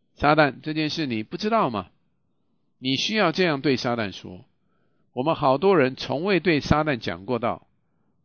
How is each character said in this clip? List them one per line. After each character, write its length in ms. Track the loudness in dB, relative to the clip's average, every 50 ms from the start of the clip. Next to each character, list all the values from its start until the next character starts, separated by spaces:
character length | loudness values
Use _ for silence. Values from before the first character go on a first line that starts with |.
| _ _ _
撒 200 | _ 2 2 4
旦， 200 | 6 4 2 2 -4 -8
这 100 | -6 -4
件 160 | -2 -2 -2
事 160 | -2 -2 -2
你 180 | -2 -2 -4 -4
不 140 | -6 -8 -6
知 120 | -2 0
道 200 | 0 2 0 0
吗？” 200 | 0 -4 -6 -6 _ _ _ _ _ _ _ _ _ _ _ _ _ _ _ _ _ _
你 160 | -2 0 0
需 200 | 0 0 -2 0
要 160 | 2 2 2
这 140 | 2 2 2
样 160 | 2 0 0
对 160 | 2 0 0 2
撒 180 | 0 -2 -2
旦 160 | -2 -4 -6
说。 320 | -6 -10 -16 -16 -16 -16 -20 _ _ _ _ _ _ _ _ _ _ _ _ _ _
我 80 | -4 -2
们 120 | -2 -2
好 220 | 2 2 2 2 4
多 200 | 4 4 4 6
人 180 | 4 2 0
从 280 | -4 -6 -4 -4 -2 0
未 160 | 0 0 2
对 200 | 2 2 2 2
撒 240 | 0 0 -2 -2 0
旦 140 | -2 -4 -4
讲 280 | -4 -8 -8 -8 -6
过 140 | -6 -4 -2
道， 280 | -2 -4 -4 -6 -10 _ _ _ _ _ _ _ _ _ _ _ _